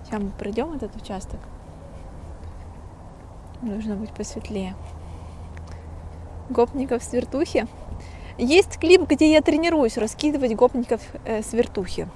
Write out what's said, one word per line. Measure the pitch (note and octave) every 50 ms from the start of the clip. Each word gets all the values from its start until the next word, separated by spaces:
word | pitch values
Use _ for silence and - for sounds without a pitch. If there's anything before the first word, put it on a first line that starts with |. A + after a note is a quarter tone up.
| -
Сейчас | - - G#3+
мы | G3+ G3
пройдем | G3 - - G3+ G3+ A3+ B3 D#4+ E4
этот | C4+ A#3 G#3 G3+
участок. | - - - G#3 F#3 - - - - - - - - - - - - - - - - - - - - - - - - - - - - - - - - - - - - - - - - - - - - - - - -
Должно | - A#3 G3+ G#3+ G#3+ A3 G#3
быть | G3 A3 G#3
посветлее. | - - G#3 G#3 - A3+ - - A3 G3 F#3+ F#3 F#3+ - - - - - - - - - - - - - - - - - - - - - - - - - - - - - - - - - - -
Гопников | C4 A#3+ A#3+ A#3+ - C#4 C4 C4+ B3 A#3 -
с | - -
вертухи. | B3 B3 A#3+ - C4 D#4+ - - - A3 A#3+ - - - - - - - - - - - - - -
Есть | A#3+ A#3+ D4 F4+ G4+ - - -
клип, | - E4 F4+ F#4+ E4+ -
где | D#4 C4+ D#4 D#4
я | D#4 D#4
тренируюсь | D4+ - D#4 D4 D#4+ E4+ E4 D#4 C#4 A3+ - B3+
раскидывать | G#3+ A3 - - - D4+ D4 C#4+ C#4 B3 A3+
гопников, | G#3 B3 B3 - B3+ A#3+ - B3 G#3+ - - - - -
э, | - A3+ G#3+ G#3+
с | - -
вертухи. | A3+ B3 - - - F#3+ F#3 - - E3 F3+ -